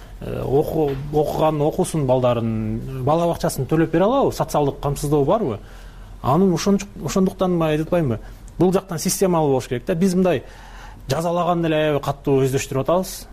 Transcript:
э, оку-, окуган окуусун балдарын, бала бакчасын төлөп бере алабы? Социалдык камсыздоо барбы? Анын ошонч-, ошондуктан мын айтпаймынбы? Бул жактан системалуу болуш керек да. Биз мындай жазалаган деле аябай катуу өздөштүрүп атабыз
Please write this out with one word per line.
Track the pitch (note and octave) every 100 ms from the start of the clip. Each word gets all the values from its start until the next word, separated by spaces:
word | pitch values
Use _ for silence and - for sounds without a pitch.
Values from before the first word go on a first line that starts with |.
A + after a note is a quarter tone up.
| - -
э, | B2 A#2+
оку-, | B2 C#3 - D#3+ C#3+ C3+ D3
окуган | D3+ D3 D3 D#3 D#3
окуусун | D3+ D#3+ F3+ D#3+ C3
балдарын, | B2+ B2 A#2+ A2+ A2 A2 A2+ C3 C3
бала | B2+ E3 E3+
бакчасын | - E3 - B2+
төлөп | D#3+ D#3
бере | E3
алабы? | G3 C#4 F3+
Социалдык | - D3 D#3 C#3 -
камсыздоо | C#3+ C#3+ C#3+ D3+
барбы? | C#3+ A3+ D#3 G2 - - - - - -
Анын | A#2+ D#3 G3
ошонч-, | E3 G3+ G3 - -
ошондуктан | C#3+ G3 F#3 - F#3
мын | F3 D#3+
айтпаймынбы? | D3+ D#3 F3 C#3+ G#2 - - - -
Бул | F3+
жактан | F#3 - D#3+
системалуу | F#3 - F#3+ E3+ D3
болуш | C3 -
керек | B2
да. | -
Биз | E3 F#3+
мындай | F3+ F#3 C3+ - - - - - - -
жазалаган | C#3 E3+ F3 E3+ E3+
деле | E3 D#3
аябай | D3+ C#3+
катуу | - - D3 C3+
өздөштүрүп | C3+ C3+ - C3
атабыз | C3+ F3+ F#3 - -